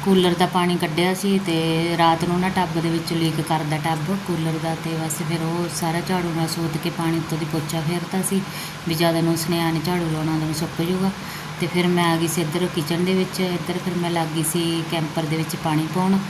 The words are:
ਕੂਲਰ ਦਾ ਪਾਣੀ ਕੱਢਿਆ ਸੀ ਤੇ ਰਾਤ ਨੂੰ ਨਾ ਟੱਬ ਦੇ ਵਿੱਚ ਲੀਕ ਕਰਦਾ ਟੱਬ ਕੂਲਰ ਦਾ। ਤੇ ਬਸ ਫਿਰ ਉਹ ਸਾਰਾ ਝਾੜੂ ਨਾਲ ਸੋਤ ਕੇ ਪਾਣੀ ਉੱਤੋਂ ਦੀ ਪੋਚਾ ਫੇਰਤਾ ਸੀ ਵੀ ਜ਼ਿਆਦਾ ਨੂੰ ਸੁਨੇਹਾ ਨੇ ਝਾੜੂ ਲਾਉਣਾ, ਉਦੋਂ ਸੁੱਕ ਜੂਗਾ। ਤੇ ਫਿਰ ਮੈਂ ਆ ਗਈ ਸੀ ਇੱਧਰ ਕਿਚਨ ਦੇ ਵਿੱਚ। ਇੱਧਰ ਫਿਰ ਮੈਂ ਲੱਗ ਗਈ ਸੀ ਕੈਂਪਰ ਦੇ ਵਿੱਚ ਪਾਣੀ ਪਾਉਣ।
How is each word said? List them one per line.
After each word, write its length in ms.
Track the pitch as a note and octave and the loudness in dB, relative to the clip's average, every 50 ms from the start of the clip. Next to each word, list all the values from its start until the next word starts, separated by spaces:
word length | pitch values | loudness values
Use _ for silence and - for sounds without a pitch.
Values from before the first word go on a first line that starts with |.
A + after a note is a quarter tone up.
| - | 4
ਕੂਲਰ 300 | G3 G3 F#3+ F3+ F3+ E3+ | 6 4 6 6 4 4
ਦਾ 120 | E3+ F#3 | 2 2
ਪਾਣੀ 300 | D#3+ D3 F#3 F3 F3 F3 | 2 2 2 2 2 2
ਕੱਢਿਆ 380 | E3+ F3 D#3+ D3+ D#3+ F3 F#3 F#3 | 0 0 0 0 2 2 2 0
ਸੀ 240 | F#3 G3 G3+ G3 F#3+ | 0 2 2 2 2
ਤੇ 500 | G3 E3+ E3 E3 E3 D#3+ D#3+ D#3+ E3 E3+ E3+ E3 | 2 0 0 0 2 2 2 2 2 0 2 4
ਰਾਤ 260 | E3+ E3 E3 E3 D#3+ | 4 4 4 4 2
ਨੂੰ 160 | D3+ F3 F3+ | 0 2 2
ਨਾ 80 | F3+ F#3+ | 0 0
ਟੱਬ 320 | F#3+ F#3+ F3+ E3 D#3+ E3 | 2 0 0 0 0 0
ਦੇ 100 | D#3+ E3+ | 0 0
ਵਿੱਚ 220 | E3 E3 E3 - | 0 0 -2 -2
ਲੀਕ 280 | E3 E3 E3 D#3 D3+ D3+ | 0 0 0 2 0 0
ਕਰਦਾ 360 | D3+ - E3 D#3 D#3 D3+ D#3 | 0 0 0 0 0 -2 -2
ਟੱਬ 400 | D3+ D3+ E3+ D#3+ D#3 D3 E3 G3 G3 G3 | -2 0 0 -2 0 0 -2 -2 -2 -2
ਕੂਲਰ 320 | - F3 D#3+ D#3+ D#3+ D#3 D#3+ | -2 -2 0 0 0 -2 -2
ਦਾ। 120 | D3+ E3 D#3+ | -2 -4 -4
ਤੇ 240 | D#3+ - D#3+ E3 D#3+ D#3+ | -4 -4 -4 -4 -4 -4
ਬਸ 100 | D#3+ - - E3+ D3+ | -4 -4 -4 -2 -2
ਫਿਰ 140 | E3+ D#3+ | -2 -2
ਉਹ 340 | D#3+ D#3+ E3+ F3 F3 E3+ D3+ | -2 -2 -2 -2 -2 -2 -2
ਸਾਰਾ 240 | - F#3 E3 D#3+ E3+ | -2 0 0 0 0
ਝਾੜੂ 320 | E3+ - F#3 F3+ F3 E3+ D#3+ | 0 0 0 0 0 0 0
ਨਾਲ 120 | E3 D#3+ D#3+ | 0 0 0
ਸੋਤ 280 | - E3+ E3 D#3+ D3+ | -2 -2 -2 -2 -2
ਕੇ 140 | D#3 - E3+ | -2 -4 -4
ਪਾਣੀ 280 | D#3 - E3 E3 E3 E3 | -4 -2 0 0 0 0
ਉੱਤੋਂ 200 | D3+ - E3 D#3 | -2 -2 -4 -4
ਦੀ 80 | E3+ D3 | -2 -2
ਪੋਚਾ 280 | D#3+ E3 D3+ - - E3 | -2 -4 -4 -2 -4 -2
ਫੇਰਤਾ 420 | D#3 D3+ F3+ E3+ E3+ - - F#3+ | -2 -2 -2 -2 -4 -2 -2 -2
ਸੀ 180 | F#3 - G3 F#3+ F#3 - - - - - - - - E3+ | -2 0 0 0 -2 -2 -8 -10 -10 -10 -10 -8 -4 -2
ਵੀ 60 | E3 | 0
ਜ਼ਿਆਦਾ 260 | D3+ E3+ E3+ E3 E3 | 2 2 2 4 4
ਨੂੰ 160 | E3 E3 E3 | 2 2 2
ਸੁਨੇਹਾ 340 | E3 - - F3 E3+ E3 E3 | 0 0 0 0 0 0 0
ਨੇ 100 | D#3+ D#3 D3 | 0 0 0
ਝਾੜੂ 240 | F3+ F3+ F3 E3+ D#3+ | 0 0 0 0 0
ਲਾਉਣਾ, 220 | D#3 D#3 D#3 D#3 D#3 | -2 0 0 0 0
ਉਦੋਂ 200 | D#3 D#3 D#3 D#3 | 0 0 -2 -2
ਸੁੱਕ 280 | - E3+ - - - | -2 -4 -4 -2 -2
ਜੂਗਾ। 280 | E3 E3+ F#3 F#3 F#3+ F#3+ G3 - - - - - - - - - | -2 0 0 2 2 0 0 -2 -10 -10 -10 -10 -10 -10 -6 -4
ਤੇ 60 | F3+ | -4
ਫਿਰ 200 | D3+ C#3 F3+ F3 | 0 2 2 2
ਮੈਂ 180 | F3+ F3+ F3 F3 | 4 4 4 4
ਆ 120 | E3+ E3 | 4 4
ਗਈ 120 | E3 E3 E3 | 2 2 0
ਸੀ 140 | E3 F3+ | 0 0
ਇੱਧਰ 260 | E3+ D#3 D3 F3+ F3+ F3 - | -2 0 0 0 -2 0 0
ਕਿਚਨ 300 | F3 D3 D3+ E3+ E3 F3+ | -2 -2 0 0 0 2
ਦੇ 100 | F#3 F#3+ | 2 2
ਵਿੱਚ। 260 | F#3 F#3 F#3 - - | 2 0 0 0 -2
ਇੱਧਰ 380 | F#3+ F3+ F3+ E3+ D#3 - F3 F3 - | -2 0 0 -2 -2 -4 -4 -4 -4
ਫਿਰ 100 | F#3 F3+ | -2 -2
ਮੈਂ 160 | F3 F3 E3+ | -2 -2 0
ਲੱਗ 180 | E3+ E3+ D#3+ D#3 | 0 0 0 0
ਗਈ 160 | D3+ E3 D#3 D3+ | 0 -2 -2 0
ਸੀ 300 | - F3 E3+ E3 E3 E3 D#3 D#3 | 0 0 0 0 0 0 -2 -2
ਕੈਂਪਰ 320 | E3+ E3 D#3 D3+ - E3 | -2 -2 -2 -2 -2 -2
ਦੇ 140 | D#3+ D3+ D#3+ | -2 0 0
ਵਿੱਚ 200 | D#3+ D#3+ D#3 - | -2 -2 -4 -4
ਪਾਣੀ 320 | - - E3 D#3 D3+ D#3 D#3 - | -4 -2 0 2 2 0 0 0
ਪਾਉਣ। 240 | F3+ F#3 F#3+ G3 G3 G3 | 0 2 4 4 2 2